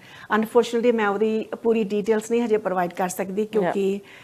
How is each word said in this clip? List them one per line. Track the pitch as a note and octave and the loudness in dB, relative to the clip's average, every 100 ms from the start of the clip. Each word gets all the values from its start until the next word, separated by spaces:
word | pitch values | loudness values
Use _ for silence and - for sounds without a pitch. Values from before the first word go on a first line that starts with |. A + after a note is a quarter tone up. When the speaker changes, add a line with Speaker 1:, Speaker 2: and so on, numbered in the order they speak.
| - - - G#3+ | -18 -20 -2 0
Speaker 1:
Unfortunately, | A3 B3 A#3 A#3 A#3+ | 2 2 2 2 2
ਮੈਂ | A3+ G#3 | 2 0
ਉਹਦੀ | G3+ A3 A3 - - | 0 0 0 -4 -2
ਪੂਰੀ | A3+ A3+ | 0 0
ਡਿਟੇਲਸ | G3+ G#3 G#3 G#3+ G#3+ | 0 0 0 0 0
ਨਹੀਂ | A#3 | 0
ਹਜੇ | A#3 G#3+ | 2 0
ਪ੍ਰੋਵਾਈਡ | G3+ F3+ F3 | 0 -2 -2
ਕਰ | F#3 F3+ | -2 -4
ਸਕਦੀ | - F#3+ F#3+ | -4 -4 -4
Speaker 2:
Yeah। | G#3+ | -2
Speaker 1:
ਕਿਉਂਕਿ, | G#3+ F3 G3+ F#3+ G3+ - - | 0 0 0 0 -2 -8 -20